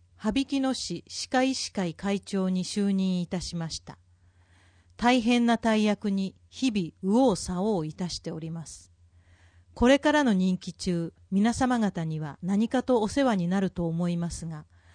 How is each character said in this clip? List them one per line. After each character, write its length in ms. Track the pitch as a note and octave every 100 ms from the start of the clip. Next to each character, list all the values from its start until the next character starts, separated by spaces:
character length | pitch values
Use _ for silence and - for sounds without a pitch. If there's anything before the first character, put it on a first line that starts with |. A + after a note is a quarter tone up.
| _ _
羽 260 | A3 G#3+
曳 180 | C4+ C#4
野 140 | C4 B3+
市 280 | - E3+ -
歯 220 | - -
科 140 | B3+
医 120 | C4 C4
師 180 | -
会 220 | - F3+ D#3
会 240 | G3+ G3
長 300 | - G3 F#3
に 140 | F#3
就 280 | F3 G#3+ G3+
任 300 | G3 F#3+ F3+
い 40 | F3
た 160 | F3+
し 140 | - E3+
ま 120 | E3
し 120 | -
た。 180 | - - _ _ _ _ _ _ _ _ _ -
大 260 | A#3 B3+
変 260 | A3 A#3+ A#3
な 100 | A3+
大 260 | A3+ G#3+
役 280 | G#3+ G#3 G#3
に 240 | G3 F#3+ - _
日 220 | - C4+
々 200 | G3+ D#3+ -
右 160 | F#3+ A3
往 180 | C4 F3+
左 180 | -
往 300 | F3+ G#3 G3+
い 100 | D#3
た 160 | - F3
し 100 | -
て 120 | -
お 80 | E3
り 120 | D#3+
ま 160 | E3 D3+
す。 240 | - - _ _ _ _ _ _ _ _
こ 140 | - A#3+
れ 100 | C#4
か 140 | D4+
ら 120 | D4+
の 100 | C4+
任 260 | F#3+ F#3 F#3
期 120 | -
中、 400 | - F#3+ F3 E3 - _
皆 240 | G3 A3 A#3+
様 240 | B3+ B3
方 260 | G#3 F3+ D#3+
に 140 | D#3
は 180 | D#3 -
何 260 | F3 G3+ A3+
か 140 | B3+
と 180 | B3 B3
お 60 | G#3
世 160 | C#4
話 140 | C4 G3+
に 100 | F3
な 120 | F#3+
る 120 | F#3+
と 160 | - E3+
思 200 | E3 F3
い 100 | F3
ま 120 | E3+
す 160 | - E3
が、 200 | D#3 - - -